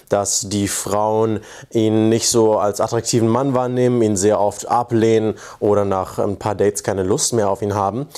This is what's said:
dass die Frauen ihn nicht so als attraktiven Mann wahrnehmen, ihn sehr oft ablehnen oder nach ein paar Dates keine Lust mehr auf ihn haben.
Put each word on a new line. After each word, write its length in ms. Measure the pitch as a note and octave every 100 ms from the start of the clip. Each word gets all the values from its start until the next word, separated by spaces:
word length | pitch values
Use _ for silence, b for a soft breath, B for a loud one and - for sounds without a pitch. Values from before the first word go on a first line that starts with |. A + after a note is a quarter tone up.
| -
dass 400 | G2+ G2 - G2
die 220 | G2+ G2+
Frauen 720 | - G2+ G2+ G#2+ A2 A2+ G#2 B B B
ihn 360 | A#2 A2 A2 A2
nicht 220 | G#2+ -
so 280 | A#2 A2 G#2
als 220 | G#2 G2+
attraktiven 480 | A2 A#2 - B2 A2+
Mann 260 | A#2 C#3
wahrnehmen, 480 | B2+ B2 B2 B2 B2
ihn 140 | G#2+ G2+
sehr 240 | G2+ G2
oft 260 | G2+ - -
ablehnen 680 | A#2+ A#2+ A#2 A2+ A2+ A2 G#2 B B
oder 240 | G#2+ G#2
nach 360 | G2+ F#2+ F2+ -
ein 180 | G#2 G2
paar 180 | A2 G2
Dates 280 | G2+ G#2
keine 200 | - G2
Lust 300 | F#2 C3 -
mehr 160 | A#2 G2+
auf 120 | G2
ihn 140 | G#2 G2+
haben. 320 | G2 G#2+ D3+